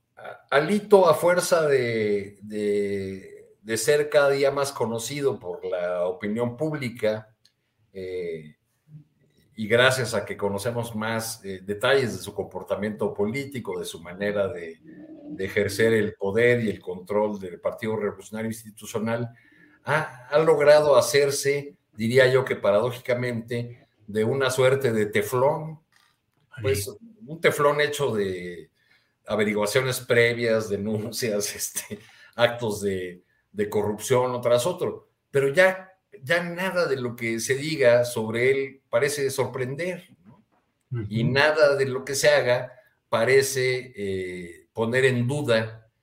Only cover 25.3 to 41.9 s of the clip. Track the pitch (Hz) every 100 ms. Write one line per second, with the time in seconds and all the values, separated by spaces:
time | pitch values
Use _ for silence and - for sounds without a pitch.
25.3 | 127 135 156 156 160 _ _ _ _ _
26.3 | _ _ - 107 95 - - - - 117
27.3 | 165 165 - 147 147 147 147 135 110 98
28.3 | 90 90 85 78 _ _ _ _ _ -
29.3 | 107 107 104 104 135 127 123 - 117 117
30.3 | 117 117 110 101 98 104 107 110 110 120
31.3 | 104 101 104 - - - 107 - - -
32.3 | - 120 117 117 98 101 95 90 90 _
33.3 | _ _ 98 104 107 104 104 - 123 127
34.3 | 123 120 120 214 175 127 - - _ _
35.3 | 139 139 139 185 185 - _ _ - 131
36.3 | 170 175 170 190 180 160 127 123 117 117
37.3 | 113 - 131 151 151 120 120 120 120 110
38.3 | 117 127 135 135 - _ 117 143 147 135
39.3 | 127 123 135 127 143 170 175 - _ -
40.3 | - _ _ _ _ - 120 98 107 120
41.3 | 135 151 151 147 135 131